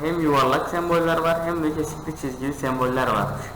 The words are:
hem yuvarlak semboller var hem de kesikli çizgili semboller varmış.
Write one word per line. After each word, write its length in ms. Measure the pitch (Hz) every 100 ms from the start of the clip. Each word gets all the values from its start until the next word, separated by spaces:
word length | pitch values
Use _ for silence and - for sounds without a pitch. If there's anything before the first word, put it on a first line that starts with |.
hem 180 | 151 170
yuvarlak 480 | 156 139 127 147 -
semboller 500 | 175 175 170 165 160
var 220 | 165 165
hem 180 | 165 170
de 120 | 156
kesikli 420 | 156 151 - - 151
çizgili 340 | 139 127 135
semboller 520 | 143 135 127 127 131 123
varmış. 360 | 107 101 - -